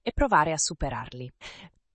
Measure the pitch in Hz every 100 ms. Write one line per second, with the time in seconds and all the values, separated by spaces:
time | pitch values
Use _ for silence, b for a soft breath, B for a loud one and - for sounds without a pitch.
0 | - - 277 190 156 156 - 170 143 113
1 | 113 127 127 - B B B _ _